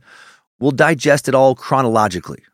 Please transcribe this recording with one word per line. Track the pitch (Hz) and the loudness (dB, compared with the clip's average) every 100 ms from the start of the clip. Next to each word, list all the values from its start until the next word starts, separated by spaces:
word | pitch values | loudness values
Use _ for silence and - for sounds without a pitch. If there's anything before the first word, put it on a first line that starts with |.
| - - - _ _ _ | -10 -20 -20 _ _ _
we'll | 135 | -2
digest | 135 151 123 - 143 - | 0 0 0 0 0 0
it | |
all | 131 135 123 | 2 2 0
chronologically. | - 135 127 113 107 90 - 69 _ | -4 -2 0 0 0 -4 -12 -18 _